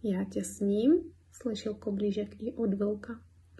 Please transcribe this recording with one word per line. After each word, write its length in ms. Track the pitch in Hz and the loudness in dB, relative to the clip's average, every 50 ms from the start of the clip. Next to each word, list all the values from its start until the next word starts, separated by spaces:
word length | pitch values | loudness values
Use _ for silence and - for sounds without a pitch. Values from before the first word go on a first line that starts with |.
| - | -2
já 200 | 214 185 185 196 | 0 0 0 0
tě 200 | 185 - 202 185 | -2 -4 -4 -6
sním," 680 | - - - 202 202 202 208 226 277 339 359 - - - - _ - | -6 -4 0 2 2 4 6 6 6 6 6 4 -2 -10 -20 _ -20
slyšel 420 | - - - 240 214 202 - 214 208 | -20 -6 -4 -4 -4 -2 -4 -6 -6
koblížek 680 | 208 - 214 202 196 208 208 190 208 208 208 - - | -4 -4 -2 0 0 0 0 0 0 -4 -6 -8 -8
i 100 | 214 226 | -8 -6
od 220 | - - 226 208 196 | -4 0 0 0 2
vlka. 460 | 196 202 208 214 208 - - 233 233 - - - - - - - | 2 0 0 0 -2 -6 -10 -12 -12 -14 -20 -20 -20 -20 -20 -20